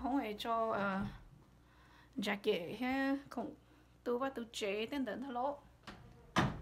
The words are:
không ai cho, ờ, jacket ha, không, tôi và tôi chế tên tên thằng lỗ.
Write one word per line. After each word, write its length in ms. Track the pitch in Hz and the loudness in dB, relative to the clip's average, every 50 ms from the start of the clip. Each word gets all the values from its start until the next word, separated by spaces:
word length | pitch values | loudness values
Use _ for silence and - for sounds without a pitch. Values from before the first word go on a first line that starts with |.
| 247 | 0
không 140 | 233 262 277 | 2 2 2
ai 180 | 240 214 208 202 | 2 0 -2 -2
cho, 320 | - 240 233 226 226 220 | 0 0 2 2 2 2
ờ, 300 | 220 208 196 202 190 190 202 208 - - - - - - - - - - - - - - - - - - - - - 262 | 2 2 2 2 2 2 0 -2 -4 -8 -14 -18 -20 -20 -20 -20 -20 -20 -20 -20 -20 -20 -20 -20 -20 -20 -20 -10 -6 -4
jacket 600 | 190 208 202 202 - 220 202 170 175 160 - 220 | 0 0 0 2 4 2 2 2 2 -4 -4 -2
ha, 380 | 254 254 262 269 269 269 277 277 - - | 0 0 2 2 2 2 2 0 -2 -6
không, 260 | - 254 214 - - - - - - - - - - - - | -6 -6 -4 -6 -8 -12 -18 -20 -20 -20 -20 -20 -18 -8 -2
tôi 160 | 247 240 240 | 0 0 2
và 100 | 269 269 | 0 0
tôi 160 | 269 247 233 226 | -2 -4 -8 -6
chế 340 | - - 220 202 190 208 226 | -4 -2 0 0 0 0 -2
tên 200 | 226 277 285 262 | -2 0 0 0
tên 160 | 214 190 214 | 0 -2 -4
thằng 100 | 254 277 | -4 -4
lỗ. 260 | 240 240 254 285 285 - - - - - - - - - - - - - - - - - - - - - | -2 0 0 0 0 -2 -8 -20 -20 -18 -16 -16 -16 -16 -16 -20 -20 -20 -10 0 4 4 4 4 2 -2